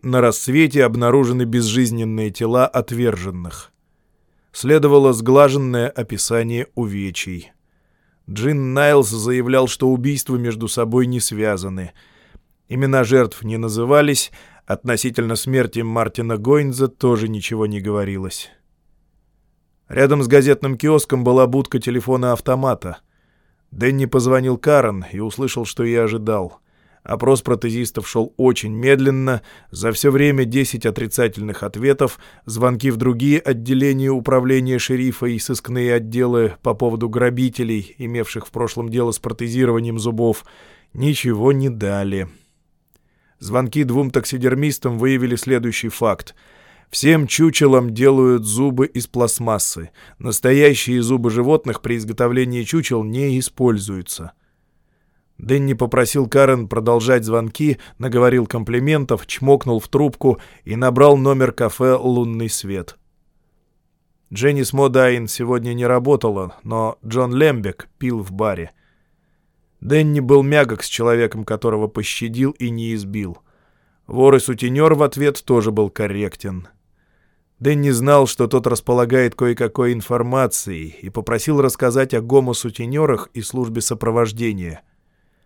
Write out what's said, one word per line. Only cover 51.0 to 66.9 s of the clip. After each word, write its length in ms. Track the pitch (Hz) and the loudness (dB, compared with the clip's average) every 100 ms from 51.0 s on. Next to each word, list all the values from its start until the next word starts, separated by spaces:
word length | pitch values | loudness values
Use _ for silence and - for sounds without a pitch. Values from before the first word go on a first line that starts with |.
зубы 300 | 117 131 117 | 0 0 0
животных 500 | 110 123 156 127 110 | 0 2 2 0 -6
при 160 | 120 117 | -6 -6
изготовлении 680 | 107 113 120 123 127 123 | -6 -2 0 0 -2 -4
чучел 400 | 113 165 - 120 | -4 -4 -2 -4
не 360 | 107 120 139 127 | -4 -4 -2 -2
используются. 920 | 123 - 123 107 104 95 87 - 82 - _ _ _ _ _ _ _ _ _ - | -4 -2 0 0 -4 -10 -10 -14 -14 -20 _ _ _ _ _ _ _ _ _ -12
Дэнни 340 | 107 139 139 | -2 0 0
попросил 560 | 123 123 - 120 143 120 | -2 0 0 0 0 2
Карен 380 | 139 135 127 104 | 4 4 2 -2
продолжать 560 | 110 113 120 117 127 110 | -2 2 2 2 0 2
звонки, 540 | 117 113 - 151 131 - - | -2 -2 -2 -2 -2 -6 -10
наговорил 480 | 127 120 123 127 110 | -2 2 4 4 0
комплиментов, 800 | 117 107 120 139 156 131 113 - | -4 -4 -2 0 0 0 -4 -4
чмокнул 540 | - 135 139 135 113 | -2 2 4 2 -4
в 80 | - | 0
трубку 520 | 139 147 - 131 - - _ | 0 0 0 0 0 -4 _
и 120 | - 113 | -10 -2
набрал 420 | 127 123 143 139 | 0 6 8 8
номер 340 | 135 135 127 | 4 2 0
кафе 440 | - 113 - 127 127 | 0 -4 0 2 2
«Лунный 540 | 127 123 117 113 113 | 2 0 -2 -4 -6
свет». 500 | - 98 98 87 - _ _ _ _ _ _ _ _ _ _ _ _ - | -8 -8 -10 -10 -18 _ _ _ _ _ _ _ _ _ _ _ _ -16
Дженнис 400 | 101 139 143 127 | 0 2 2 0
Модайн 560 | 135 139 127 127 123 113 | 2 4 4 4 2 -4
сегодня 460 | - 120 123 120 | -6 -2 -2 -2
не 140 | 120 120 | -2 0
работала, 680 | 123 123 143 113 98 90 - | 2 2 2 0 -4 -6 -12
но 380 | 107 113 110 | -8 -6 -4